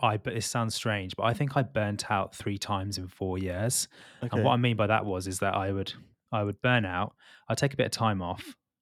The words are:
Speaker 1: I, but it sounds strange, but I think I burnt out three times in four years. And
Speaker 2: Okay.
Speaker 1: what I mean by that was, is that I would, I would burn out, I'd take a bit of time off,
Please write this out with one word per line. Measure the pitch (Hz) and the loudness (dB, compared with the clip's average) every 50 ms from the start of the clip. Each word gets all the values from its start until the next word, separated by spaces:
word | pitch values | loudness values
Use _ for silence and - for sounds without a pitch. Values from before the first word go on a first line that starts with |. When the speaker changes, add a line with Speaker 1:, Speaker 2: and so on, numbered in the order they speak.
Speaker 1:
I, | - 113 107 107 | 2 2 2 0
but | - 127 - | -2 -4 -4
it | 113 104 | -4 -4
sounds | - - 123 117 110 - | -2 -2 0 0 0 -2
strange, | - - 117 107 101 92 92 - | -2 -2 -2 -2 -2 -2 -6 -4
but | - 101 | 0 0
I | 113 120 | 2 2
think | - 147 139 - | 2 0 0 2
I | - | 0
burnt | - - - 110 107 104 104 101 - - | 0 0 0 0 0 0 0 -2 -2 0
out | 110 98 95 - - | 0 0 0 -2 -4
three | - - 104 101 98 | -6 -4 -4 -4 -4
times | - - 104 95 95 101 98 95 | -2 -2 -2 -2 -2 -4 -6 -6
in | 92 90 | -8 -8
four | - - 98 92 90 92 | -8 -6 -4 -2 -2 -2
years. | 95 92 87 90 104 123 - - - - - - - - - - - 120 | -2 -2 -2 0 0 0 0 0 -2 -4 -8 -20 -20 -20 -12 -8 -6 -2
And | - 123 | 2 4
Speaker 2:
Okay. | |
Speaker 1:
what | 110 131 | 4 4
I | 123 | 4
mean | 120 123 123 113 | 4 4 2 2
by | 107 107 101 | 2 2 4
that | 110 107 101 | 2 2 2
was, | 104 95 92 92 | 0 -2 -2 -2
is | 98 92 - | -4 -2 0
that | 101 98 95 | 0 0 2
I | 98 98 98 | 0 0 0
would, | 98 98 95 - - - - - _ _ _ - | -2 -2 -4 -6 -8 -14 -18 -20 _ _ _ -6
I | - 110 104 | -2 -2 -2
would | 101 98 - | -2 -2 0
burn | - 127 123 120 107 | 2 4 4 4 4
out, | 92 90 90 101 - - _ - - - - _ - | 2 0 -2 -2 -4 -6 _ -20 -20 -20 -10 _ -4
I'd | 117 - | -2 0
take | - 139 139 | 0 0 2
a | |
bit | - 127 | 2 0
of | 101 | 0
time | - - 117 110 104 95 | 0 2 2 2 2 2
off, | 90 87 92 - - 311 - _ _ _ _ _ | -2 -4 -6 -8 -10 -14 -18 _ _ _ _ _